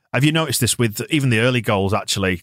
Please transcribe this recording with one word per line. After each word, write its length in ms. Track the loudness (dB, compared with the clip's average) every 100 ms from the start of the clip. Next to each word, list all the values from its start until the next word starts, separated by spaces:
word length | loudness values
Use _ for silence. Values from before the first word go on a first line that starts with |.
| _
have 120 | 0
you 80 | 2
noticed 280 | 2 -2 0
this 180 | -2 0
with 220 | -2 -2 -2
even 200 | 0 2
the 100 | 2
early 220 | 2 0
goals, 320 | 0 0 0
actually, 480 | -2 -2 -2 -2 -2